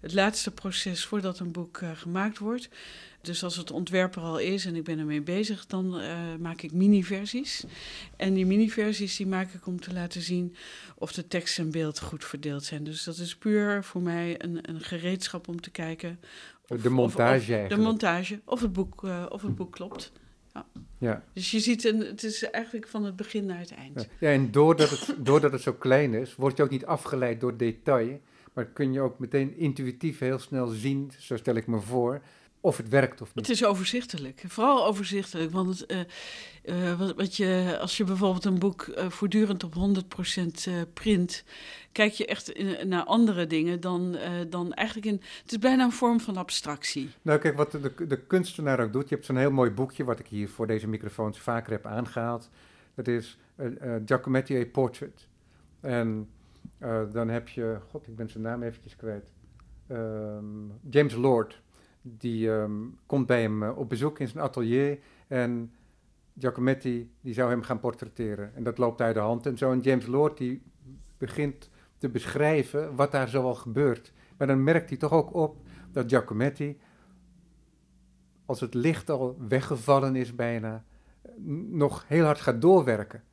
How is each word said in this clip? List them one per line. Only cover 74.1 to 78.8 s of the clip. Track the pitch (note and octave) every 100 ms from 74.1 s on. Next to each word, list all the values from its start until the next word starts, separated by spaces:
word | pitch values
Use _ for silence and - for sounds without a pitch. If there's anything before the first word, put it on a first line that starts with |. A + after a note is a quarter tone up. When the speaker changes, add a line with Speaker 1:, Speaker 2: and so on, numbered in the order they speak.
| _ - -
Speaker 2:
Maar | C3+
dan | C3+
merkt | C3+ E3 E3
hij | C#3
toch | D3+
ook | D#3+ D3
op | F3 D3+ - - - -
dat | - A#2
Giacometti, | B2+ A2 G#2+ C3+ C#3 D3 C#3+ _ _ _ _ _ - _ _ _ _ _ _ _ _ _ _ -
als | B2+
het | A#2+
licht | A#2+